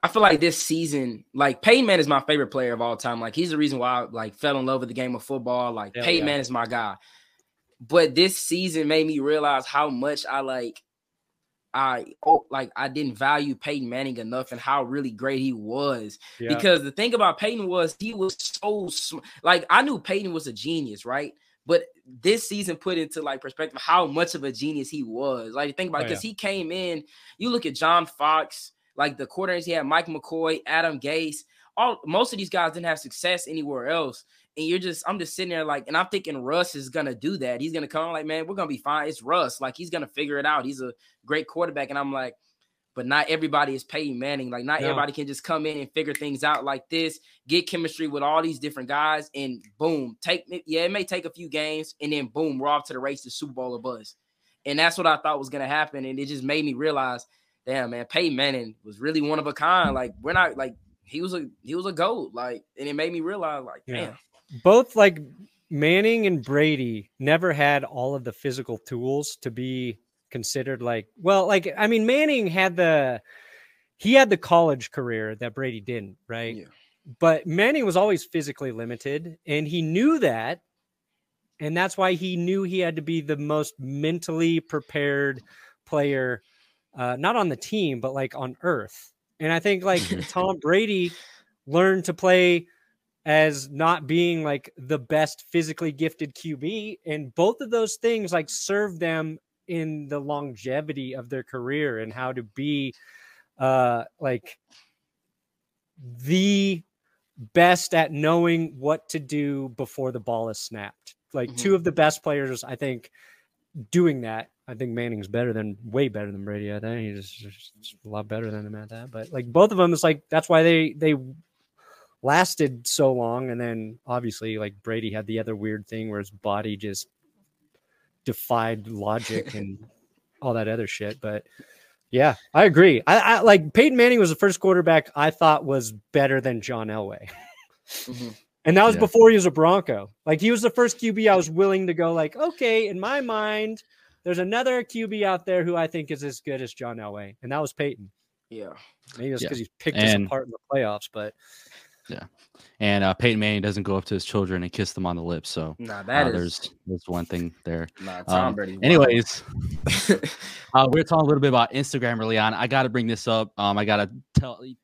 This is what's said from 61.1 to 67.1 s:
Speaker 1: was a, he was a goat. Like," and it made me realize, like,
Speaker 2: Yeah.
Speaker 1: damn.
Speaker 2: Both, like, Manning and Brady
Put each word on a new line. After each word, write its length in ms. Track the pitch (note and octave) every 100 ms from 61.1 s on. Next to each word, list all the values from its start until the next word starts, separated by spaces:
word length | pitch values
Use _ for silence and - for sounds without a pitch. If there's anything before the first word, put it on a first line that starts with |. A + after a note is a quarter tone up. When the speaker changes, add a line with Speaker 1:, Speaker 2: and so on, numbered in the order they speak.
| D3+
Speaker 1:
was 120 | F3+
a, 140 | F3+ C#3 _
he 100 | A2+
was 120 | E3 F#3+
a 60 |
goat. 380 | D#3+ F3+ A#3+ D#3+
Like," 280 | A#2 B2 A#2+ _ -
and 100 | C#3+
it 60 |
made 180 | D3 D#3+
me 80 | E3+
realize, 440 | D#3+ G3+ E3 D3
like, 180 | B2 - -
Speaker 2:
Yeah. 80 | B2
Speaker 1:
damn. 220 | - A2+ _ _ _ B2+
Speaker 2:
Both, 320 | F3 A3 B3+
like, 240 | A3 G3+ D#3+ D3 - - _ _
Manning 560 | D3 D3+ F3+ A3 A#3 G#3
and 180 | E3+
Brady 640 | A#2+ C#3+ D#3 D3 B2 A2 G2+